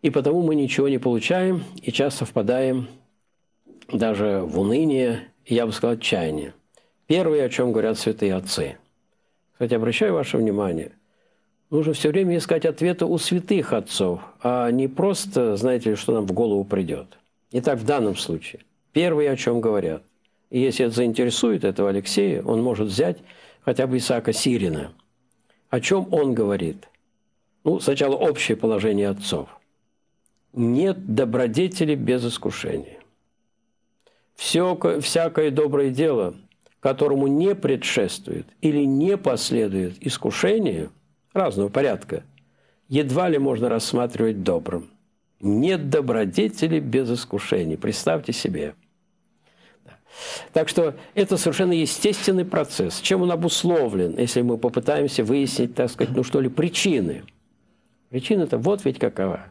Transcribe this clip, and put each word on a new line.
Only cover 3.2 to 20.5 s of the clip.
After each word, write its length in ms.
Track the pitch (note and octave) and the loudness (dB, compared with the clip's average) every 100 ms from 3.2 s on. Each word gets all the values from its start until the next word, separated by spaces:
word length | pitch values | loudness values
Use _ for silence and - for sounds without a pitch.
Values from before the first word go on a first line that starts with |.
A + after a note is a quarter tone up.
| _ _ _ _ _ - - | _ _ _ _ _ -20 -6
даже 500 | - A2 G#2 G#2 G2 | -2 0 0 0 0
в 180 | E2+ E2+ | -2 -2
уныние, 680 | G2 B2+ D#3+ C3+ B2+ A2+ - _ - | 0 2 2 2 0 -2 -8 _ -2
и, 100 | A#2 | 0
я 100 | A#2 | 0
бы 60 | |
сказал, 240 | G#2 B2 A#2 | -2 -2 -2
отчаяние. 580 | - F#2+ E2 D2+ C#2+ - _ _ _ _ _ | -2 -2 -2 -4 -8 -16 _ _ _ _ _
Первое, 400 | D#3+ E3 D3+ B2+ | 2 4 2 0
о 40 | |
чём 220 | A#2+ B2 | 0 0
говорят 280 | A2 A2 A2 | 2 0 0
святые 360 | - A2 G2+ F#2 | -2 0 0 0
отцы. 420 | F#2+ - C#2+ - _ _ _ _ _ _ _ | -4 -4 -4 -8 _ _ _ _ _ _ _
Кстати, 200 | _ A#2+ | _ -2
обращаю 400 | A#2 A2+ A#2 G#3+ E3+ | 0 0 2 2 0
ваше 220 | C3 - | 0 0
внимание, 560 | A2 G2+ G2+ E2 - - _ _ _ _ _ _ _ | 2 0 -2 -4 -8 -16 _ _ _ _ _ _ _
нужно 240 | D3+ D#3 | 0 0
всё 160 | D3 D#3 | 0 2
время 280 | E3 F#3 E3+ | 2 2 0
искать 280 | - D#3+ E3 | 2 0 0
ответы 400 | D#3 E3+ F3+ E3 | 0 -2 0 0
у 120 | E3 | 0
святых 560 | - F3+ F3 G3 C#3+ | 0 -2 2 0 2
отцов, 480 | A2+ G2 - F#2 F2 - - | -2 -2 -2 -2 -2 -8 -6
а 300 | B2 B2 A#2+ | -2 0 0
не 160 | B2 C3+ | 0 0
просто, 680 | C3 F#3+ G3 G3 C#3 A#2+ G2+ | 0 0 0 -2 0 0 2
знаете 360 | B2 B2 A2 | 0 0 0
ли, 40 | G#2 | -2
что 180 | - | 0
нам 120 | A#2 G2+ | 0 0
в 60 | |
голову 320 | F#2 A#2 G2+ | 0 2 0
придёт. 540 | G2 G2 F2 C#2+ - - _ _ _ | 0 -2 -2 -6 -10 -20 _ _ _
Итак, 280 | B2 B2 B2+ | -2 0 -2
в 60 | A2 | 0
данном 300 | C#3+ G#2+ F2+ | 0 0 -2
случае, 460 | - D#2+ - - _ _ _ | -6 -8 -8 -18 _ _ _
первое, 360 | D3+ F3 D3+ D3 | 0 2 2 0
о 40 | C3 | 0
чём 260 | - A#2+ | 0 0
говорят. 420 | A2+ G#2 E2+ D#2 _ _ _ _ | 2 0 -2 -6 _ _ _ _
И 100 | _ | _